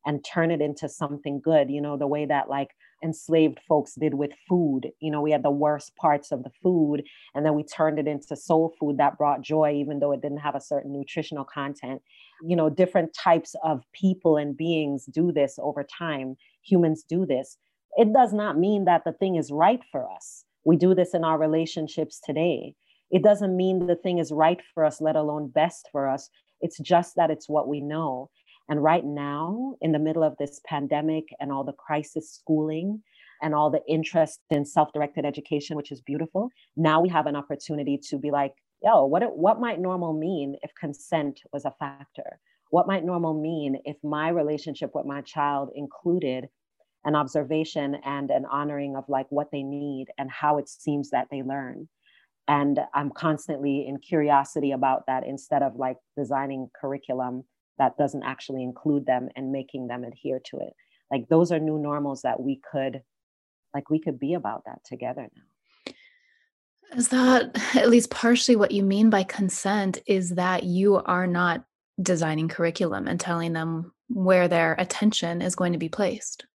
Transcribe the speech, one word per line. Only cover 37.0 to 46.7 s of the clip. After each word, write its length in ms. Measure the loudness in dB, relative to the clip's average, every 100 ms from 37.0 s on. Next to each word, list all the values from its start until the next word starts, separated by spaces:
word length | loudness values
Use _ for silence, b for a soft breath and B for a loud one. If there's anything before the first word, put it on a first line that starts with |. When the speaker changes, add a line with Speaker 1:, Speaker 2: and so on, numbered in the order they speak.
Speaker 1:
we 100 | 4
have 160 | 2 0
an 100 | -4
opportunity 640 | -6 -10 -6 -6 -2 -4 -4
to 80 | -6
be 120 | -2
like, 240 | -2 -2 -6 _ _
"Yo, 220 | 4 4
what, 320 | 4 2 0 0
what 240 | 2 2
might 180 | -2 -4
normal 360 | -4 -4 -4
mean 420 | -4 -4 -4 -6 -8
if 120 | -14
consent 680 | -10 -10 -10 -4 -2 -2 -8 _
was 140 | -8 -8
a 80 | -8
factor? 640 | -12 -12 -20 -14 -14 -16 _ _ _
What 180 | 2 2
might 160 | 0
normal 340 | 0 -2 -2 -2
mean 400 | -4 -4 -4 -4
if 140 | -6 -10
my 280 | -6 -2 0
relationship 600 | 0 0 -2 -6 -8 -6
with 100 | -6
my 160 | -6 -8
child 480 | -8 -2 0 0 -4
included 760 | -10 -12 -6 -2 0 0 -4 -8 _ _